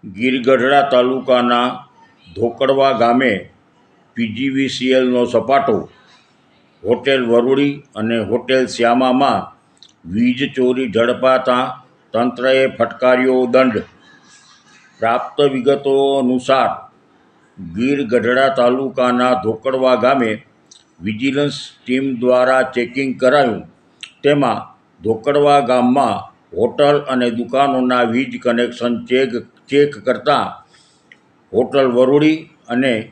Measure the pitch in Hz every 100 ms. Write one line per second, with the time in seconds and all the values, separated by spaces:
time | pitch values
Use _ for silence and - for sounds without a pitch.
0 | 113 92 123 127 117 131 127 143 139 127
1 | 127 131 127 123 123 120 123 - - _
2 | - _ - - 117 - 135 135 135 120
3 | 117 123 131 95 - _ _ _ _ _
4 | _ - 117 104 135 135 135 - 127 127
5 | 127 123 120 117 104 139 135 101 - _
6 | _ _ _ _ _ _ _ _ 113 120
7 | 131 135 120 117 120 135 143 143 - 107
8 | 110 117 98 120 - 131 127 - 117 120
9 | 127 127 139 104 - - _ _ - _
10 | 82 98 123 127 139 135 127 127 131 107
11 | 117 107 131 131 - 123 135 - _ _
12 | _ 110 123 123 127 131 135 131 117 -
13 | 127 127 131 127 123 127 131 104 - _
14 | _ - _ - _ _ _ - _ _
15 | 113 123 - - 143 131 123 139 139 139
16 | 139 139 127 127 - 131 113 - - _
17 | _ _ _ _ _ - 87 87 127 143
18 | 120 120 110 127 135 127 123 131 135 127
19 | 123 123 123 123 110 113 135 131 131 123
20 | 120 135 113 107 _ _ _ - _ _
21 | 90 110 135 131 147 - - - - 127
22 | 135 123 123 127 127 131 131 123 120 131
23 | 135 123 127 143 131 98 80 _ _ _
24 | - _ 139 147 131 101 - - _ _
25 | 104 110 - 143 143 143 123 127 123 123
26 | 113 98 - _ _ - 117 - 143 147
27 | 143 127 123 113 120 131 139 127 127 123
28 | 120 117 131 120 123 117 120 120 120 117
29 | 120 127 131 117 - _ _ 139 147 123
30 | 110 117 147 135 95 - _ _ _ _
31 | _ - _ _ _ 98 120 139 131 120
32 | 131 143 151 156 160 _ - 120 135 113
33 | 110